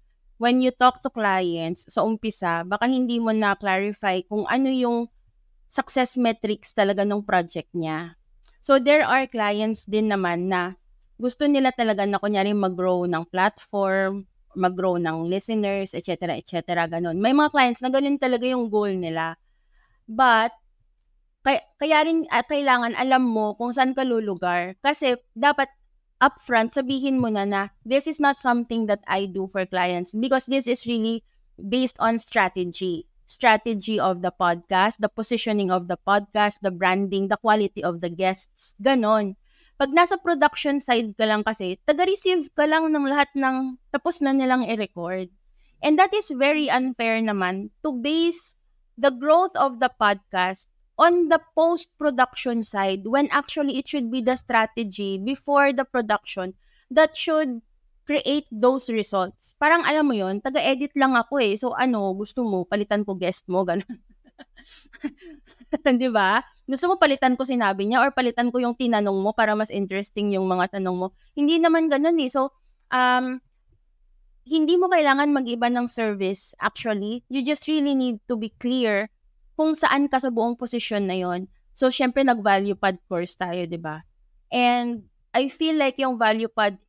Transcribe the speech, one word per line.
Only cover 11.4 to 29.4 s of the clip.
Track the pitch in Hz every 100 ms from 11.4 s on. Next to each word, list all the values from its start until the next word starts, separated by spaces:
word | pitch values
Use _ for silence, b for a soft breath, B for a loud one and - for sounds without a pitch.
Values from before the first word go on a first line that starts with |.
| 294
nila | 285 262
talaga | 254 226 202 202
na | 196
kunyari | 208 202 196
mag-grow | 208 190 180 185 180 175
ng | 165 170
platform, | 185 196 - - 202 196 190 190 196 190 _ _
mag-grow | - 180 180 185 175
ng | 165 165 170
listeners, | 190 214 220 208 196 196
et | - -
cetera, | 170 175
et | 139 -
cetera, | 170 - 170 165
ganun. | 165 175 165
May | 220
mga | 285 302
clients | 294 254 233
na | 254
ganun | 269 277 285
talaga | 262 247 247
yung | 254 233
goal | 208 208
nila. | 190 170 160 165 165 _ _ _ _ _ _ -
But, | 220 254 226 226 - _ _ _ _ _ _ _ _
kay-, | 269 277 - -
kaya | 294 302 311
rin, | 330 320
ah, | 233
kailangan | - 294 277 247 233
alam | - 262 262
mo | 254 220 214 208
kung | 240
saan | 240 262
ka | 262
lulugar. | 262 226 214 180 180 175 175 190
Kasi | 277 294 277 247 _
dapat | 226 285 285 269 _ _ _ _ -
upfront | 269 - - 233 226
sabihin | 277 254 269 269 262
mo | 240
na | 208 202
na, | 196 202 _
"This | 220 269 302
is | 302
not | 285 277
something | 262 240 233 233 214
that | 208 -
I | 190 196
do | 185